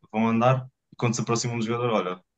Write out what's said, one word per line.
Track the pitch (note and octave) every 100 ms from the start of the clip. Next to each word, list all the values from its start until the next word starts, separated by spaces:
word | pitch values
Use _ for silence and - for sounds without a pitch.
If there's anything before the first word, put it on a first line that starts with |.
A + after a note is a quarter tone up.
| _
vão | A2 A2+
andar, | A2+ B2 C3 B2+ _ _
e | -
quando | A#2+ A#2
se |
aproximam | A2 A2+ A#2+ A#2
do | A2
jogador, | A#2+ A#2+
"Olha, | G#2 F2+ F2+ _